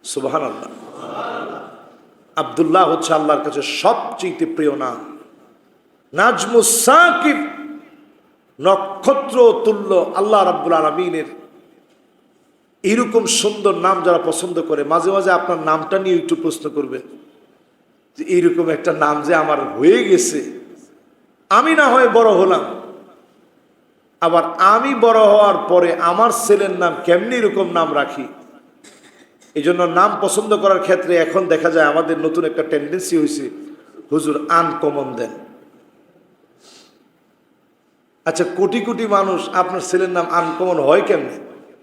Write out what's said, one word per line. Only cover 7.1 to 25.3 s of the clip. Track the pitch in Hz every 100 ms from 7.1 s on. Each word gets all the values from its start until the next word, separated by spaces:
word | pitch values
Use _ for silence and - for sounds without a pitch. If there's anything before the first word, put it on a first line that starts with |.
| - 302 285 - - - - - _ _ _ _ _ _ -
নক্ষত্র | 160 196 - - - 277 269 254 233 -
তুল্য | 220 208 190 185 160
আল্লাহ | 185 208 208
রাব্বুল | 180 175 170
আলামিনের | 165 151 156 180 160 143 - - _ _ _ _ _ _ _ _ _ _ _ _ _
এইরকম | 185 226 240 233 190
সুন্দর | - 208 208 196
নাম | 170 180 185
যারা | 180 170
পছন্দ | 240 233 180 170
করে, | 165 147
মাঝে | 143 165 170
মাঝে | 196 185
আপনার | 170 - 170
নামটা | 156 156 156 190
নিয়ে | 190 180
একটু | 160 160
প্রশ্ন | 165 151 151
করবে | 147 135 131 - - _ _ _ _ _ _ _ _ _ -
যে |
এইরকম | 151 180 170 170 160
একটা | 156 180
নাম | 156 147 147
যে | 147
আমার | 165 151 147
হয়ে | 135 110 151 233
গেছে, | - 180 - 151 123 - - - - _ _ _ _ _ _
আমি | 202 302
না | 320 277
হয় | 247 240
বড় | 226 226
হলাম, | 185 185 170 - - - - - _ _ _ _ _ _ _ _ _ _ _
আবার | 170 170 165 170
আমি | 190 220 269
বড় | 247 226 220
হওয়ার | 214